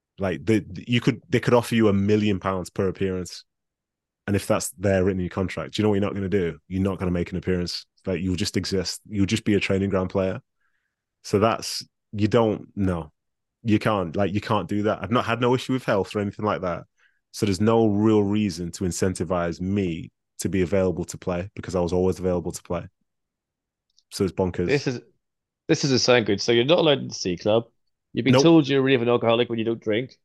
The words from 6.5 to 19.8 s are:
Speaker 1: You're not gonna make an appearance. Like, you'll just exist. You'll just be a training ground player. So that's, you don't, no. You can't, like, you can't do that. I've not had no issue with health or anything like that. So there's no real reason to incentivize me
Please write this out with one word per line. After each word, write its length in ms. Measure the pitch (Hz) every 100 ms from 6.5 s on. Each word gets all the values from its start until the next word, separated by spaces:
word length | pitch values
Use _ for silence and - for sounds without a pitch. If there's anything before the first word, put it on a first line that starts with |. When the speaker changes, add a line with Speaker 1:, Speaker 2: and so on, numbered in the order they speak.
| 76 -
Speaker 1:
You're 140 | 95
not 160 | 95 92
gonna 120 | 92
make 200 | 87 85
an 80 | 90
appearance. 480 | 92 90 87 - - _ 98
Like, 140 | 87
you'll 160 | 95 90
just 200 | 101 104
exist. 440 | 90 95 87 - -
You'll 180 | 104 95
just 180 | 104
be 100 | -
a 60 | 98
training 300 | - 98 98
ground 200 | 92 92
player. 300 | 98 95 113 _ _ _ _ _ _ _ _
So 160 | - 101
that's, 480 | 110 101 - - - _ _
you 140 | 104 104
don't, 420 | 117 110 98 -
no. 380 | - 95 85 - _ _ _ _ _
You 160 | 113 104
can't, 380 | 120 104 85 82
like, 160 | 98
you 80 | 101
can't 280 | - 107 85
do 140 | 104
that. 160 | 104 82
I've 100 | 98
not 120 | 120
had 160 | 113 117
no 140 | 123
issue 180 | 127 -
with 120 | 131
health 320 | - 104 92 107
or 40 |
anything 240 | 101 -
like 180 | 107 82
that. 220 | 92 82 - _ _ _ _
So 160 | - 104
there's 140 | 92
no 260 | 107 117 110
real 360 | 101 110 107
reason 500 | 101 107 104 87 87
to 120 | -
incentivize 760 | 92 - 95 90 87 90 87 80
me 500 | 92 101